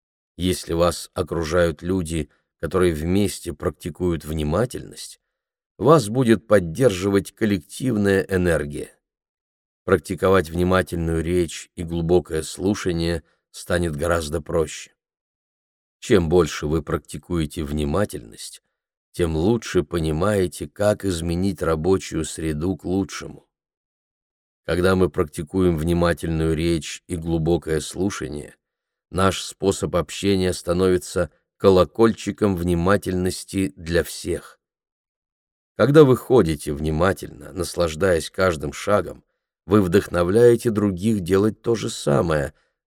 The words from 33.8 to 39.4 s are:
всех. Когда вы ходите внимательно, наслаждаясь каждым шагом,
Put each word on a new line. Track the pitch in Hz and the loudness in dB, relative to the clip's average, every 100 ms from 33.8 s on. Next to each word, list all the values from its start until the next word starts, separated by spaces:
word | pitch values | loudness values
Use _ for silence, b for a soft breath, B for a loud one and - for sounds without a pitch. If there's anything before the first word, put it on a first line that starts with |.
| 82 85 | -2 0
всех. | 76 - 85 80 - - _ _ _ _ _ _ _ _ _ _ _ - | -2 -6 -6 -8 -8 -20 _ _ _ _ _ _ _ _ _ _ _ 0
Когда | 113 151 | 6 8
вы | 139 | 8
ходите | 120 - 131 85 76 - | 6 4 4 4 0 -4
внимательно, | 71 76 78 92 - - - - | -4 -2 2 0 0 -8 -16 -12
наслаждаясь | - 85 - 85 78 95 85 73 | -8 -6 -2 -2 0 0 0 -2
каждым | - 95 78 73 | -2 0 0 -6
шагом, | - - 101 76 - _ _ | -6 0 0 0 -10 _ _